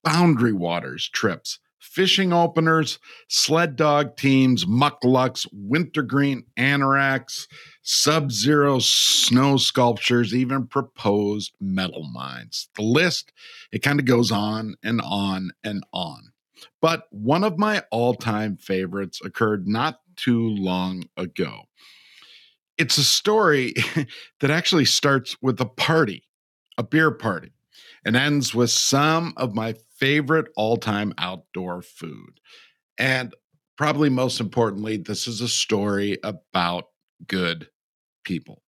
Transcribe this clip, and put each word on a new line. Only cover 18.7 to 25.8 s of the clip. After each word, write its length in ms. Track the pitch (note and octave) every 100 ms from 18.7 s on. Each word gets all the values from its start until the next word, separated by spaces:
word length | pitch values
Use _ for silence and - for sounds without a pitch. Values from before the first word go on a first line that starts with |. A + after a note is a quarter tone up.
| F#2+ F#2 G2 F#2+ -
occurred 440 | F#2+ - A2 G#2 F#2
not 340 | A2 D3+ D3+ _ -
too 320 | C3 A#2+ A2+
long 540 | G#2 F#2 F2+ F#2 F#2 D#2+ -
ago. 460 | F#2 - E2 G#1+ - _ - - _ - - - _ _ _ -
It's 200 | D#3+ -
a 40 |
story 720 | C3+ - G#3 G#3+ F#3+ C#3+ B2+ - - E3 C3
<laughs> 340 | - - _
that 100 | C#3
actually 340 | D#3 - F3 B2+
starts 500 | - D3 C#3 - -
with 180 | C3 A#2
a 60 | A#2+
party, 640 | -